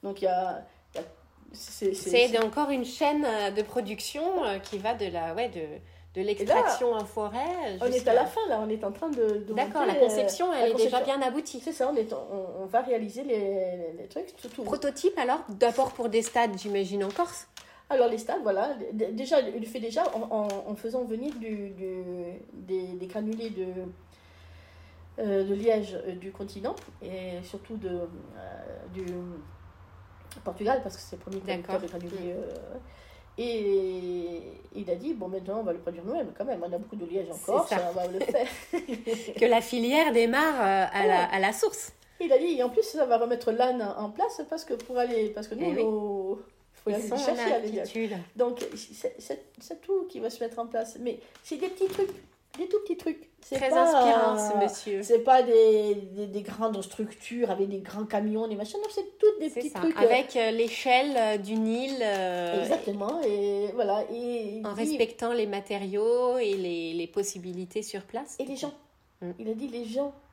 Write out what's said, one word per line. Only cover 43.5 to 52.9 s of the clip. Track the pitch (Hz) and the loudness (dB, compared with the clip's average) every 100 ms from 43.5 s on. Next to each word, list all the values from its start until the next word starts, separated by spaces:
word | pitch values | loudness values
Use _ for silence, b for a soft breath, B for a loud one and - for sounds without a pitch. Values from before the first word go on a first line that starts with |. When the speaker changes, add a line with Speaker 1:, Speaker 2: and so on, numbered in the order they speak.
Speaker 1:
l'âne | 226 254 254 202 - | 4 4 4 -2 -4
en | 208 | -6
place, | 220 415 - 302 | -2 -2 -2 -8
parce | 320 - | -8 -6
que | |
pour | 233 - 247 | -8 -4 0
aller, | 240 226 214 | 0 2 0
parce | 208 214 | -4 -8
que | 220 | -2
nous, | 349 | -2
Speaker 2:
Eh | 277 | 2
oui. | |
Speaker 1:
nos, | 220 214 208 202 190 202 - _ _ | 0 0 -2 -4 -4 -6 -8 _ _
faut | _ - | _ -2
Speaker 2:
Ils | 208 | -2
Speaker 1:
aller | 220 | 0
Speaker 2:
sont | 247 | 0
en | |
Speaker 1:
chercher | 277 247 233 | 0 0 2
à | 240 | 0
les | 214 | 0
lièges. » | 196 | -4
Speaker 2:
altitude. | 175 226 226 196 170 - | -4 -4 -4 -4 -10 -2
Speaker 1:
Donc, | 240 247 - 214 | 0 0 -8 -10
c'est, | - - - - | -14 -8 -8 -8
c'est, | - - - - | -10 -10 -10 -20
c'est | - 330 | -14 -14
tout | - 392 359 | -2 -2 -2
qui | - | -6
va | 226 | -6
se | 240 | -4
mettre | 233 226 | -8 -6
en | 233 | -4
place. | 233 226 - | -4 -6 -6
Mais | 240 - B B | -6 -6 B B
c'est | - 311 | -10 -6
des | 370 | -4
petits | 381 381 | -2 -2
trucs, | 381 381 - - _ _ - | 0 -2 -2 -18 _ _ -8
des | 359 | -2
tout | 415 | -2
petits | 415 | 0